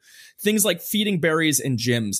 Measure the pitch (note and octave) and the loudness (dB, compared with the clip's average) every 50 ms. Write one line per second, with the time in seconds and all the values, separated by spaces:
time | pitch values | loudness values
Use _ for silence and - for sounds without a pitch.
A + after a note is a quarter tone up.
0 | _ - - - - - - - - G#3 G#3+ A3 F#3+ G#3 F3+ F3 - - - G#3 | _ -20 -20 -20 -20 -20 -14 -4 -2 0 2 2 2 0 0 -2 -4 -4 -2 0
1 | G#3+ G#3 G3+ E3+ D3 E3 D#3 D#3+ D#3+ D#3 C#3+ - - C3+ B2+ A2 A2+ B2 A#2+ A#2+ | 0 0 0 0 0 0 2 2 2 2 0 0 0 -2 -2 0 0 0 0 0
2 | A2 G2+ G2 | 0 -4 -6